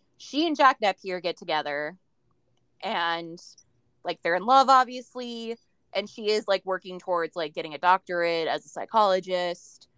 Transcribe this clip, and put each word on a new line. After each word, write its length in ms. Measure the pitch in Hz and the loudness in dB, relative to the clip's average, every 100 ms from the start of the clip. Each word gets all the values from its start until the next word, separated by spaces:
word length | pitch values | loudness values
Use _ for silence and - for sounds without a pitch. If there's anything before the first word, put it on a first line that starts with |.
| _ _ | _ _
She 300 | - 269 339 | -8 -2 -2
and 100 | 294 | 4
Jack 220 | 269 254 | 2 4
Napier 400 | 208 - 190 180 | 0 -2 -6 -6
get 160 | 170 165 | -6 -6
together, 640 | 175 156 147 147 151 185 _ _ _ _ _ _ _ _ | -4 -4 -2 -6 -6 -10 _ _ _ _ _ _ _ _
and, 560 | 196 196 170 170 170 170 - - _ _ _ _ | -8 -4 -2 -4 -6 -14 -20 -20 _ _ _ _
like, 200 | 175 170 | -10 -6
they're 120 | 170 | -2
in 120 | 180 220 | 0 4
love, 240 | 269 254 | 6 8
obviously, 840 | 262 254 254 247 254 240 233 226 233 _ _ _ | 6 4 -4 -12 -10 -10 -8 -10 -12 _ _ _
and 160 | 190 208 | -8 -8
she 220 | - 208 | -6 -2
is, 180 | 214 214 | 0 0
like, 160 | 190 | -2
working 340 | 185 185 190 180 | -2 -6 -8 -12
towards, 380 | - 175 165 175 | -4 -2 -2 -6
like, 160 | 151 | -6
getting 220 | 165 160 | -6 -10
a 40 | 143 | -2
doctorate 720 | 180 185 - 175 170 165 151 | 2 2 0 -2 0 0 -2
as 160 | 151 | -4
a 40 | - | -6
psychologist, 1160 | - 101 226 202 185 185 180 175 180 - - _ | -12 -2 2 4 2 0 -4 -4 -6 -14 -20 _